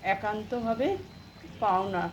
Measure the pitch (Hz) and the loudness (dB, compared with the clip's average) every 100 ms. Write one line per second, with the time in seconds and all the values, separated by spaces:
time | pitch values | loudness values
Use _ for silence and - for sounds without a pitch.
0 | 185 196 208 214 214 240 226 226 285 381 | 2 2 0 -2 -2 -2 0 2 2 0
1 | - - - - - - 214 185 196 185 | -4 -16 -18 -18 -16 0 4 4 2 0
2 | 170 | -2